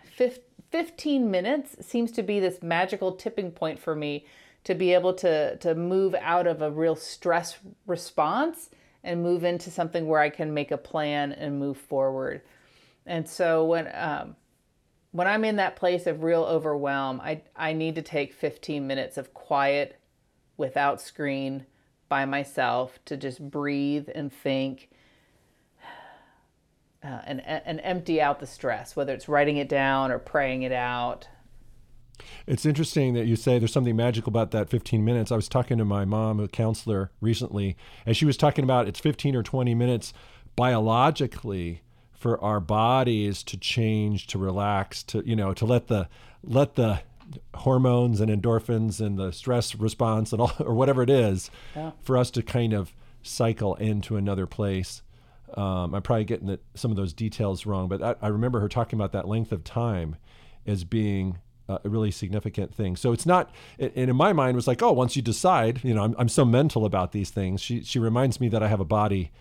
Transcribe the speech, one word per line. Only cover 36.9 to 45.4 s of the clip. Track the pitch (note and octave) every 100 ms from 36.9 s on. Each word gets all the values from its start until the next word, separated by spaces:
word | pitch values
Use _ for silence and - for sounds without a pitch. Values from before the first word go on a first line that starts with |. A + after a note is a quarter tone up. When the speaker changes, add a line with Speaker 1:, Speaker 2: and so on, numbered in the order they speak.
| G2+ F#2+ -
Speaker 2:
recently, | G#2+ G#2+ B2 G2+ G2 F2+ - -
and | -
she | A2+ D3+
was | C3
talking | D3+ C3+
about | C3 B2+ G#2
it's | -
fifteen | D3+ C#3+ C#3+
or | C3
twenty | A2 C3 B2
minutes | A#2 B2 A#2+ - - - - - -
biologically | B2 A#2+ A2 A2+ C#3 - C3 - A2 G2 E2+ E2+ - - -
for | - A#2+ A#2
our | G#2 G#2
bodies | E2 G#2+ A2+ C3 B2+ A2 G#2 F#2+
to | - F#2+
change, | - - A2 A2 G#2 G2+ -
to | G2
relax, | F#2+ F#2+ G2+ G2+ G2 -
to, | - A2
you | -
know, | A2